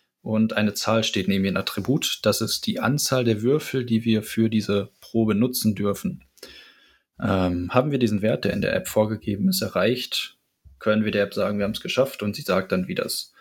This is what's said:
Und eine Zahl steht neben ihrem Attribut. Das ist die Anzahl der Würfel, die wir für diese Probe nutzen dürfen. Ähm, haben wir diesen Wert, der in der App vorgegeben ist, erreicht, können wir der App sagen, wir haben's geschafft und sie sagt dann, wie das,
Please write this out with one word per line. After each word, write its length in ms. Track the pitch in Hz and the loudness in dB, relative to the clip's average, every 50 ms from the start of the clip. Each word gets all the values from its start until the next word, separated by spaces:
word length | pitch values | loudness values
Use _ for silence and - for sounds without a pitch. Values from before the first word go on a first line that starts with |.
| _ _ _ _ - | _ _ _ _ -6
Und 320 | - 110 107 110 110 - | -2 2 2 2 2 2
eine 200 | 104 107 104 101 | 0 0 0 0
Zahl 300 | - - - 110 113 110 | -2 0 2 2 2 2
steht 240 | - - 104 92 95 | 2 0 0 0 2
neben 160 | 95 98 95 | 2 2 2
ihrem 120 | 98 92 | 0 0
Attribut. 640 | 95 95 - - - 95 - 135 151 - - - - - | -2 -4 -4 -6 -4 -2 0 0 0 0 -4 -4 -2 0
Das 180 | 110 98 - | 0 2 2
ist 260 | 113 - - - - | 0 -2 -4 -4 -4
die 140 | - - - | -4 -4 0
Anzahl 440 | - 117 139 147 - - 135 127 123 | 0 0 0 0 0 0 0 2 2
der 180 | 117 110 101 107 | 2 2 2 2
Würfel, 420 | 120 139 156 - - - 135 120 | 2 2 0 0 -2 -4 -4 -2
die 200 | 117 113 110 113 | 0 0 0 2
wir 180 | 117 110 107 107 | 2 2 2 0
für 260 | - - - 113 110 | -2 0 0 2 2
diese 420 | 110 107 101 - 101 101 98 - _ _ | 2 0 0 0 0 0 -2 -4 _ _
Probe 340 | - - - 117 113 107 104 | -14 -4 0 2 2 2 4
nutzen 400 | 101 117 127 123 - - 110 104 | 2 2 0 0 0 0 0 0
dürfen. 500 | 98 101 101 98 - - 92 - - - _ _ _ - - - - - - - _ _ _ _ _ _ _ _ - | 0 0 0 -2 -2 -4 -6 -6 -8 -12 _ _ _ -20 -20 -20 -20 -20 -20 -20 _ _ _ _ _ _ _ _ -4
Ähm, 500 | - 98 98 95 92 90 87 87 87 87 95 | -2 0 2 2 2 2 0 -2 -4 0 0
haben 180 | 123 135 156 | 0 2 2
wir 80 | 139 131 | 2 0
diesen 240 | 117 107 104 101 98 | 2 2 2 0 0
Wert, 220 | 107 131 - - | 0 0 0 0
der 80 | 98 - | -2 0
in 80 | 101 | 0
der 140 | - - - | 0 0 0
App 140 | - 92 - | -2 -4 0
vorgegeben 600 | - 107 107 107 110 101 - - 101 98 - 190 | 0 2 2 2 0 -4 -4 -4 -2 0 0 0
ist, 140 | 185 - - | 0 0 -2
erreicht, 760 | - - 92 92 113 127 127 - - - - - - - _ _ _ _ _ _ - - - | -2 0 2 2 2 2 0 -4 -6 -6 -6 -6 -8 -10 _ _ _ _ _ _ -20 -20 -4
können 260 | - 110 107 107 107 | 0 2 2 2 2
wir 80 | 107 110 | 2 2
der 100 | 104 101 | 0 0
App 120 | 98 - | 0 0
sagen, 240 | - 101 101 104 101 | -2 -2 0 0 0
wir 60 | 101 | -2
haben's 160 | 98 110 - | -2 -4 -4
geschafft 420 | - - - - 113 - - - 104 | -6 -2 0 0 0 0 -2 -4 -4
und 140 | 104 98 | -4 -4
sie 60 | - 147 | -4 -2
sagt 300 | - 92 95 92 - - | 0 0 0 0 0 0
dann, 160 | 92 92 92 | 0 0 -2
wie 60 | 92 | -2
das, 380 | - - - - - - - _ _ | -4 -4 -4 -4 -6 -8 -10 _ _